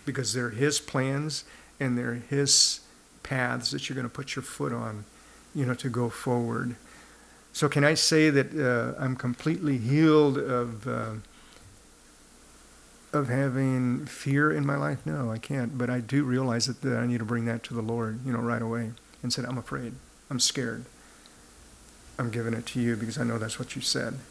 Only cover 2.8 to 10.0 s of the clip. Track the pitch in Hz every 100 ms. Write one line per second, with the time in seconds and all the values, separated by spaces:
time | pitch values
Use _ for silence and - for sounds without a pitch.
2.8 | - - - - - 131 123 123 120 143
3.8 | - 135 123 - 135 - 127 - 143 117
4.8 | 117 104 104 - - - - 151 127 123
5.8 | 135 120 120 - - 120 117 117 127 120
6.8 | - - - - - - - - 147 143
7.8 | 143 156 - 160 156 139 135 156 127 120
8.8 | 120 - 135 123 123 123 156 170 151 131
9.8 | 113 147